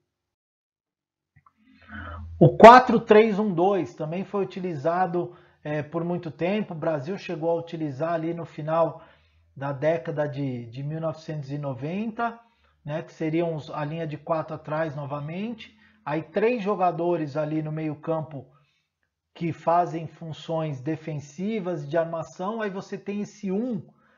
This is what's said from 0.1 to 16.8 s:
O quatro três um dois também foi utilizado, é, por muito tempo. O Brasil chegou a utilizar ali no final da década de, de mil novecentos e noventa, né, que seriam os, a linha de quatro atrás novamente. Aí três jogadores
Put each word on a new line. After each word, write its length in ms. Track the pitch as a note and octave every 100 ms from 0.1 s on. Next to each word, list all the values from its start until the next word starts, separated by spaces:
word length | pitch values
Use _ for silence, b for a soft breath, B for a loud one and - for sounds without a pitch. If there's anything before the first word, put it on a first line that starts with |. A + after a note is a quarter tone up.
| _ _ _ _ _ _ _ _ _ _ _ _ _ _ _ _ B B B B B B -
O 180 | D#3+ -
quatro 420 | G#3+ B3 B3 A3+
três 400 | - G#3+ A3+ F#3+
um 120 | G#3+
dois 440 | E3 F#3 G3 C3+ -
também 280 | D#3 F3
foi 200 | F#3 G3+
utilizado, 920 | F#3+ F#3+ F3+ D#3 D3 F3 F#3 F3 D#3+ B B B
é, 180 | D3+ D3+
por 220 | C#3 E3
muito 260 | E3+ F3 E3
tempo. 460 | - E3+ G#3+ - E3
O 20 |
Brasil 400 | E3 D#3 C3+ F#3+
chegou 320 | - E3 E3
a 60 | E3+
utilizar 580 | E3+ E3 D#3 C3 D#3+
ali 220 | E3+ D#3+ E3
no 100 | D#3
final 560 | - D3+ D#3+ D#3+ - B B B B _ -
da 140 | C#3
década 580 | C3+ D3+ E3 E3 D3+ D3
de, 380 | C3+ C#3 B2 A#2
de 160 | A#2+
mil 180 | C#3+ D#3+
novecentos 480 | D#3+ D3+ - D3+ C3
e 60 | C#3+
noventa, 840 | C#3+ B2 D3 F#3+ A#3 A3 A#3 A3+ b b b b D3
né, 160 | D3
que 100 | -
seriam 420 | - D#3+ E3 E3+ D#3+
os, 160 | -
a 120 | -
linha 220 | D3 D#3+ D#3+
de 100 | D3
quatro 380 | - D#3+ D3+
atrás 420 | D#3 - D3+ D#3+ C#3+
novamente. 800 | C#3 D3 D3 F3 A3 A#3+ - b b b -
Aí 160 | D#3+
três 400 | D#3 G3+ A3 B3
jogadores 760 | F#3+ G3